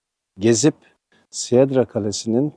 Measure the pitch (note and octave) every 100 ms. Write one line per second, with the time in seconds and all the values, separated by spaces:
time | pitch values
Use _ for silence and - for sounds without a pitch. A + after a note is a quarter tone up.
0 | _ _ _ - G#2+ A2+ D3 - _ _
1 | _ _ _ - - B2 C3+ C3 A#2 A2+
2 | G#2 G2+ A2+ A2+ D3